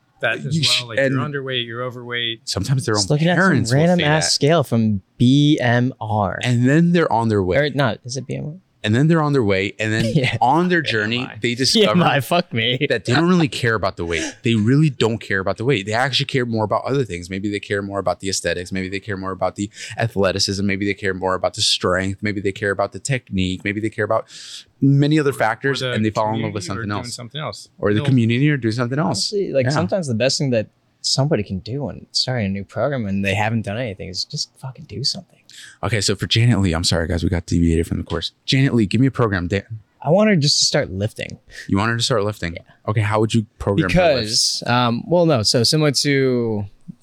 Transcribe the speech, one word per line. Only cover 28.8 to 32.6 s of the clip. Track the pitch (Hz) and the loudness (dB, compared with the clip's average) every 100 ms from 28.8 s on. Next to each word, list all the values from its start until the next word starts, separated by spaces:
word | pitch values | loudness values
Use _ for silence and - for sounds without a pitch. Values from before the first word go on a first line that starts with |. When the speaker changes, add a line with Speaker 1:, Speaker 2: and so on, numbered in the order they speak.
| 120 135 | -2 -2
Speaker 2:
else. | 175 190 - | -2 -2 -4
Speaker 3:
Honestly, | 202 190 | -4 -2
like, | 135 127 | 0 0
Speaker 2:
Yeah. | |
Speaker 3:
sometimes | 147 180 202 147 | 0 -2 -2 -2
the | 110 | 0
best | 127 - | 0 0
thing | 143 | 0
that | 117 - _ _ _ | -2 -2 _ _ _
somebody | - - 143 135 | -4 0 0 0
can | 101 92 | -2 -6
do | 107 135 | -8 -8
when | 123 - - | -8 -10 -8
starting | - - 127 98 | -6 -2 -2 -2
a | |
new | 98 | -4